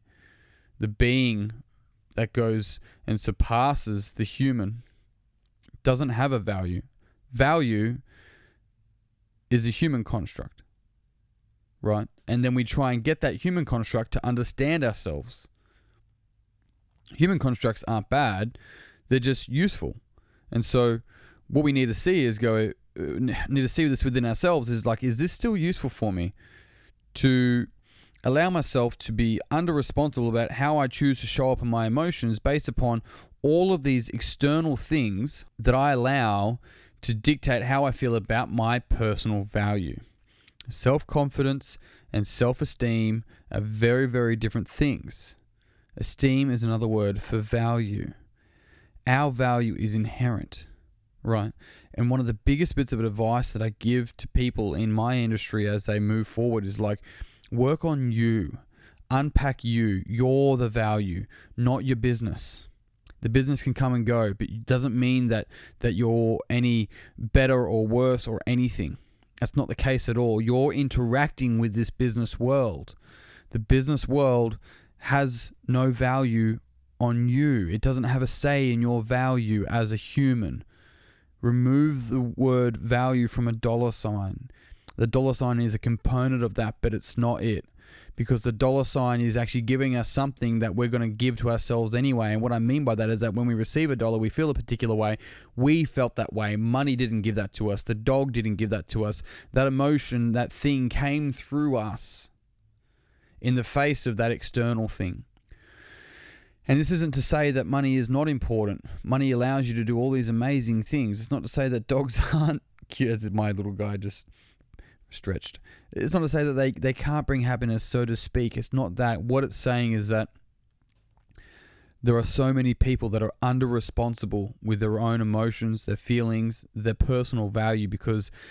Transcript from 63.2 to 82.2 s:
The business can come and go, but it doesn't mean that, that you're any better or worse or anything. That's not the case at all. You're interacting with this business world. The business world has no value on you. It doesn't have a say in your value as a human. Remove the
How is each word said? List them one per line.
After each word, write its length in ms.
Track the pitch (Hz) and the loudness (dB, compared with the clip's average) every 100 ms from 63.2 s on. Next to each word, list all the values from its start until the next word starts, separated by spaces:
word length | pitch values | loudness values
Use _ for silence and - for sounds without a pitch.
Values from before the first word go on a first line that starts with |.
The 80 | 113 | 2
business 320 | 120 131 139 | 2 2 0
can 120 | - | -2
come 200 | 123 131 | 0 0
and 120 | 123 113 | 2 2
go, 280 | 120 110 | 2 0
but 160 | 98 - | -2 -6
it 160 | 110 113 | -6 0
doesn't 340 | 127 135 120 | 0 2 0
mean 280 | 127 127 120 | 2 2 2
that, 200 | 110 - - - - | 0 -4 -14 -20 -4
that 140 | 120 | -2
you're 460 | 95 117 117 113 113 - | 0 2 2 2 0 0
any 400 | 120 123 117 104 - - - | 0 2 2 0 -6 -20 -10
better 480 | 117 139 131 131 120 | 2 4 6 4 2
or 220 | 113 110 | 2 2
worse 400 | 117 127 123 - | 2 2 2 -2
or 120 | 110 - | -6 -2
anything. 520 | 123 123 - 90 - - _ _ - | 0 0 -2 -6 -8 -16 _ _ -6
That's 160 | 117 - | -2 0
not 120 | - | -2
the 80 | - | 0
case 340 | 139 127 - | 0 0 0
at 80 | 117 | 0
all. 240 | 120 110 | 2 2
You're 320 | 113 123 143 | 2 2 2
interacting 840 | 131 139 - 120 127 147 - 127 113 | 2 0 0 0 2 0 0 0 0
with 140 | 113 | 0
this 160 | 104 113 | 0 -4
business 500 | - 127 113 113 - | -2 -2 0 -4 -2
world. 560 | 123 139 120 78 - - - - - - - | 0 2 0 -4 -12 -20 -20 -20 -20 -20 -8
The 80 | 113 | -6
business 480 | 107 131 131 143 - | 4 4 4 0 0
world 500 | 139 139 123 117 110 - - _ _ | 2 4 4 2 -2 -14 -20 _ _
has 540 | - 139 139 120 - - - | -2 0 0 -2 -10 -12 -2
no 240 | 127 131 | 2 2
value 680 | 120 127 131 131 113 110 110 - _ _ - | 2 0 2 2 2 2 0 -8 _ _ -2
on 280 | 120 120 120 | 0 2 2
you. 400 | 127 147 127 85 | 2 4 2 0
It 140 | 104 | 0
doesn't 240 | 135 131 127 | 0 0 0
have 160 | 127 | 0
a 60 | 123 | 0
say 440 | - 143 143 131 | 0 0 2 2
in 100 | 117 | 2
your 200 | 120 120 | 2 0
value 640 | 110 127 131 127 110 107 98 | 0 0 2 0 0 0 0
as 240 | 117 110 | 0 0
a 60 | 110 | -2
human. 640 | - - 139 123 95 64 - _ _ _ _ _ _ - | -4 0 2 2 -2 -6 -12 _ _ _ _ _ _ -4
Remove 680 | 120 123 123 135 151 139 117 | 0 2 4 4 2 0 -2
the 120 | 127 | -2